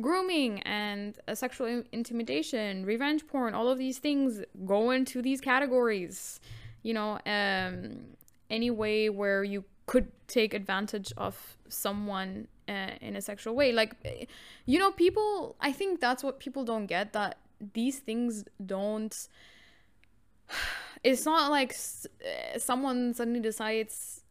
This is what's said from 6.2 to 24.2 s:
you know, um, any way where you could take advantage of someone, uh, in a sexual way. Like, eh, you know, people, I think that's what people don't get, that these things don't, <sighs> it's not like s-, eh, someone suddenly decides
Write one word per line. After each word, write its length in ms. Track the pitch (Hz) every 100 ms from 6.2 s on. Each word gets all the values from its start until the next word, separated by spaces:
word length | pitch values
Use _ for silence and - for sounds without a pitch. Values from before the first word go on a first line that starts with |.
| - - - - - -
you 120 | 220
know, 240 | 220 214 208 -
um, 760 | 208 196 190 185 180 139 - - - - _ -
any 200 | 220 240
way 400 | 220 214 214 214
where 320 | 196 202 196
you 220 | 202 202 - - -
could 260 | 254 - - -
take 260 | 233 214
advantage 580 | 208 196 196 208 214 196 -
of 400 | 196 - - - -
someone, 800 | - 202 202 208 190 190 202 - - -
uh, 220 | 202 190 -
in 160 | 214 202
a 40 |
sexual 360 | 196 202 226 240
way. 160 | 269
Like, 240 | 226 220 -
eh, 220 | - - - - - -
you 140 | - 311
know, 140 | 392
people, 640 | 381 349 427 427 392 - -
I 120 | 285
think 260 | 262 392 359
that's 240 | 247 254
what 160 | 277 269
people 240 | 277 277
don't 220 | 233 220 202
get, 280 | 170 208
that 240 | 214 196 - _ - 202
these 240 | 226 247 262
things 460 | - 226 240 214 196 -
don't, 640 | 190 190 202 214 220 - - - - - - - _ _ _ _ _ _ -
<sighs> 540 | - - - - -
it's 240 | - 254 302
not 240 | 320 285
like 220 | 285 262
s-, 340 | - - - - -
eh, 320 | 90 65 60 233
someone 560 | - 254 269 247 247
suddenly 260 | 240 233 240
decides 840 | 220 214 214 220 214 - - -